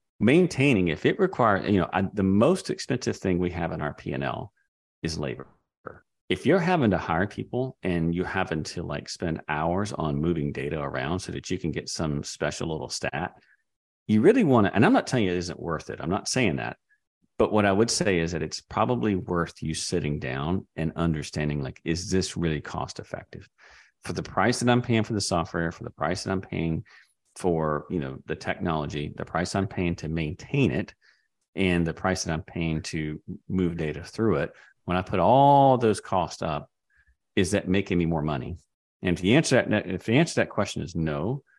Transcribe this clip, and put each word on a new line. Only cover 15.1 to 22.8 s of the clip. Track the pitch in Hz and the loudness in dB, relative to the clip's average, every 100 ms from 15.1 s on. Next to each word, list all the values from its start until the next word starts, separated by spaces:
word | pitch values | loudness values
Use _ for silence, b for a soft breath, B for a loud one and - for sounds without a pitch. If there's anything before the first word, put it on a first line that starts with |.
| 127 92 | 0 2
you | |
it | 90 | 0
isn't | 87 76 | -4 -6
worth | 82 76 - | -6 -6 -6
it. | - | -8
I'm | 76 | -2
not | 98 - | -2 -2
saying | 127 107 67 | 0 2 0
that. | 57 - _ _ _ _ _ - | -4 -10 _ _ _ _ _ 0
But | 92 | 2
what | 107 101 | 4 4
I | |
would | 95 120 | 4 2
say | - 107 87 | 2 2 2
is | 82 | 0
that | 85 | -2
it's | 80 - | -6 -8
probably | - - 117 120 110 92 | -6 -2 0 0 0 -2
worth | 90 87 82 - | -2 -2 -2 -4
you | 80 | -6
sitting | 78 - 87 73 - | -6 -4 -2 -2 -4
down | 64 65 76 95 - - | -4 -4 -2 -4 -4 -6
and | 80 80 | -4 0
understanding, | 85 76 73 - 73 73 | 0 0 -4 -4 -2 -2
like, | 65 - | -6 -8
is | 85 82 92 | -4 -4 0
this | 92 87 85 | -2 -2 -2
really | 85 76 | -2 -2
cost | - 80 | -6 -8